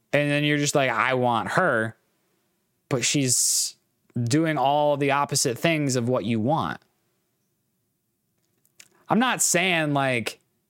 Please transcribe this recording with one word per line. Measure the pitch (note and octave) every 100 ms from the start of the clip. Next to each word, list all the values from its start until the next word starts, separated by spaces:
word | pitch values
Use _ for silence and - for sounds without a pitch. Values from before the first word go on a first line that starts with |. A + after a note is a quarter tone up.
| -
and | D3 D3
then | D3
you're | D3 D3
just | C#3+
like, | D3 C3
"I | A2 B2
want | B2+ B2 A2+ G2
her," | - F3+ A#2 A2 - _ _ _ _ _ _ _ _ -
but | B2+
she's | - D3 C3 - - - - - _ _ _ B2
doing | A#2 D3 E3 D3
all | C3+ D3 D3 C#3+
the | C#3
opposite | C#3 C#3+ C#3 C3 A#2
things | E3+ D#3 C#3+ B2+
of | A#2
what | B2
you | G2 A2+
want. | A#2 D#3 E2 - _ _ _ _ _ _ _ _ _ _ _ _ _ _ _ _ _ _ _ _ - _ -
I'm | F#3+
not | B3+ F#3+
saying, | - F3 F#3 E3 D3+
like, | C#3 C3+ A#2+ G#2 - _ _